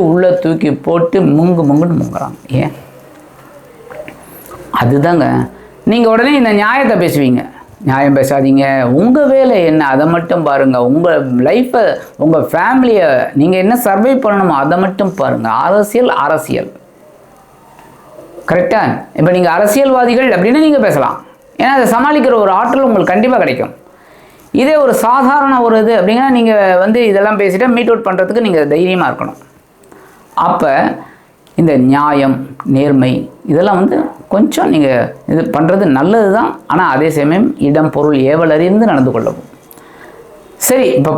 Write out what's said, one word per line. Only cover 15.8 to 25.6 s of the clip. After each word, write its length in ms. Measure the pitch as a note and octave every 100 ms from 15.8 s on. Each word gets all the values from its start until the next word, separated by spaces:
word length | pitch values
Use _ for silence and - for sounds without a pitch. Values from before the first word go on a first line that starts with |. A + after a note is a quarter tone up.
| G#3 A#3 B3+ -
அரசியல், 460 | D3 D#3 - - - - - - - - - - - - - - - - - - - - -
கரெக்டா? 320 | F3+ - A3 C#3 - - -
இப்ப 120 | E3 F3+
நீங்க 140 | F3 E3+
அரசியல்வாதிகள் 720 | G#3 C4+ C4+ B3+ A#3+ A#3+ C4 F3+
அப்படின்னு 280 | G#3 D4+ D#4
நீங்க 140 | C#4 G3+
பேசலாம், 320 | C#3+ A#2+ - - - - -
ஏன்னா 120 | B3 C4+
அதை 100 | A3 A#3
சமாளிக்கிற 400 | E4 D4+ C4 A3+
ஒரு 80 | G3 F#3+
ஆற்றல் 280 | A#3+ C4 B3+
உங்களுக்கு 260 | G3+ F3+
கண்டிப்பா 240 | G3 B3+ A#3+
கிடைக்கும். 300 | D3 A#2 - - - - - - - - - -
இதே 120 | C4 D4+
ஒரு 80 | C4 -
சாதாரண 500 | A3+ B3 B3 C#4+ C#4 B3+